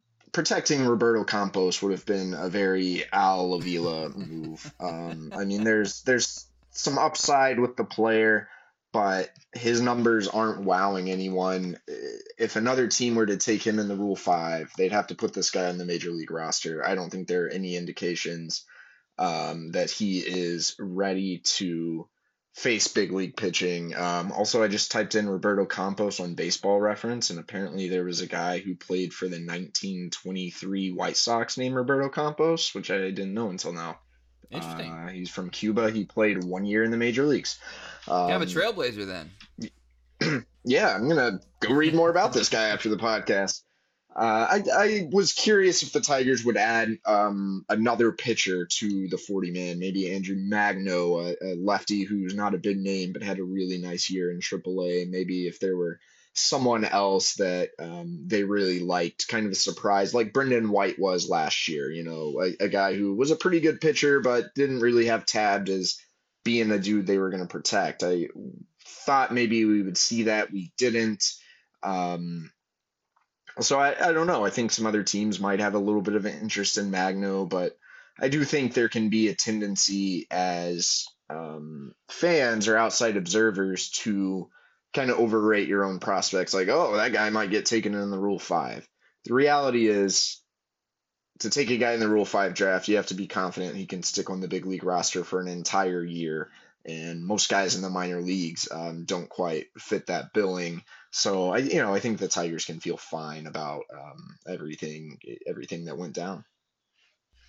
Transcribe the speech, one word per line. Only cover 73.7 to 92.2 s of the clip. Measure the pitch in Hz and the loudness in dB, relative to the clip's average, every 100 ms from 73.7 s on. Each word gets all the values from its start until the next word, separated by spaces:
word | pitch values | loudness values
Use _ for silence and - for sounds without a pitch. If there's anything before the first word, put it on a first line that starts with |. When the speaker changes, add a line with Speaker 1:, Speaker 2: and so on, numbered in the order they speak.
| 139 | 4
Speaker 1:
I, | 139 139 180 | 4 2 2
I | |
don't | 160 170 | 2 2
know. | 151 | 2
I | 101 | 0
think | 113 113 | 0 0
some | - | 0
other | 110 104 | 0 0
teams | 98 101 107 92 | 0 0 0 0
might | 98 98 | 0 2
have | 104 | 2
a | 101 | 2
little | 101 104 | 2 2
bit | 95 107 | 2 0
of | 101 | -2
an | 73 | -4
interest | 107 104 98 - | -4 -2 -2 -2
in | 101 | -2
Magno, | 95 92 98 98 98 92 | 0 0 0 -2 -2 -2
but | 92 87 - - - - - | -2 -2 -4 -14 -20 -20 -4
I | 135 | 0
do | 147 | 2
think | 139 151 127 | 0 0 0
there | 123 117 | 2 2
can | 120 110 | 2 2
be | 110 107 | 4 2
a | |
tendency | 95 - 107 104 98 - 101 98 90 - | 2 -2 -2 -2 0 0 0 0 -2 -2
as, | 90 92 87 87 87 87 - - - - | -2 0 0 -2 -2 0 -2 -4 -12 -12
um, | 76 80 78 76 76 69 - - | -10 -10 -10 -12 -12 -14 -18 -18
fans | - 170 165 123 110 107 | 0 2 4 4 2 4
or | 110 | 4
outside | 113 - 117 101 | 4 2 2 2
observers | 87 104 110 95 95 90 - - | 0 4 4 4 0 -2 -4 -4
to | 113 101 95 92 85 _ _ _ _ | -2 0 0 -2 -6 _ _ _ _
kinda | - 127 | -2 2
overrate | 107 113 110 107 104 95 | 4 4 4 6 4 4
your | 101 | 2
own | 98 92 | 2 0
prospects. | - 95 98 95 90 | 0 0 0 0 0
Like, | 95 92 | 2 2
"Oh, | 143 156 104 | 4 4 2
that | 117 | 2
guy | 107 107 | 2 2
might | 107 101 | 2 2
get | 104 98 | 0 2
taken | 113 101 | 0 0
in | 104 101 | -2 -2
the | 98 | -2
Rule | 101 92 | 0 -2
five." | - 85 67 55 - _ _ _ | 0 -2 -2 -6 -14 _ _ _
The | - | -2
reality | 123 143 143 139 120 113 | 2 4 4 4 4 4
is, | 104 98 95 - - _ _ _ _ _ _ _ _ _ - | 4 4 2 0 -4 _ _ _ _ _ _ _ _ _ -10
to | 110 | -4
take | 139 120 | 0 2
a | 120 | 2
guy | 120 | 2
in | 117 | 2
the | 110 | 4
Rule | 107 | 4